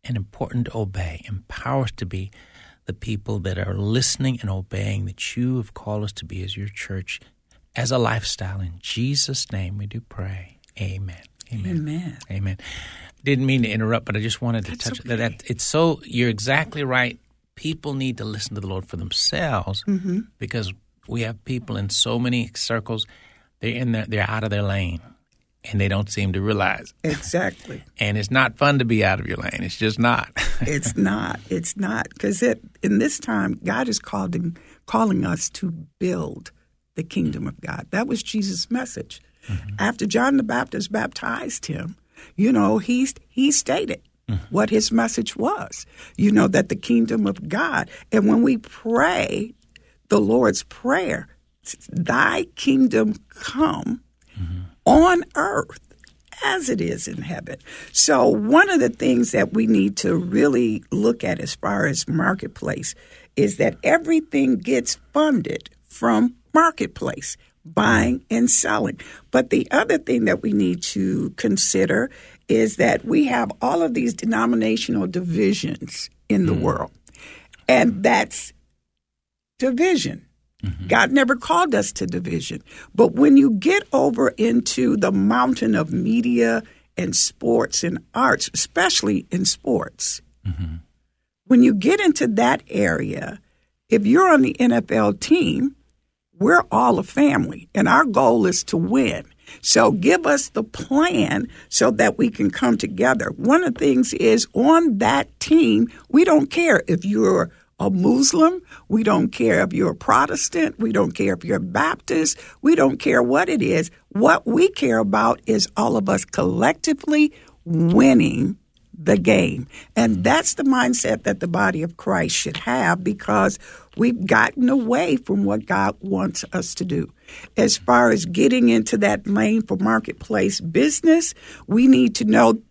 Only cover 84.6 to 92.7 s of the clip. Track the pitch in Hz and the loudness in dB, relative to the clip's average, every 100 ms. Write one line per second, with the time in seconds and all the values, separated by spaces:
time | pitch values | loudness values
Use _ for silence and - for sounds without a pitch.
84.6 | 233 - 254 214 196 196 196 240 254 247 | 0 0 0 2 0 2 2 2 0 0
85.6 | 220 208 156 185 185 - 120 120 117 113 | 0 0 0 -2 0 0 2 2 2 0
86.6 | - _ _ - - - - - - 117 | -6 _ _ -6 -4 0 -2 -2 0 2
87.6 | - - 170 170 - 226 254 - - - | 2 -2 -4 -6 -8 0 2 2 -2 -4
88.6 | - - 359 - - - - 180 190 - | -2 0 2 2 0 -2 -2 -2 -2 -2
89.6 | - 120 - _ - - _ _ 101 78 | -2 -2 -2 _ -6 -6 _ _ -8 -6
90.6 | 85 80 - _ _ _ _ _ _ 247 | -8 -10 -14 _ _ _ _ _ _ 6
91.6 | 247 208 233 403 381 - 240 208 240 277 | 6 4 2 4 4 2 0 2 2 0
92.6 | - | -4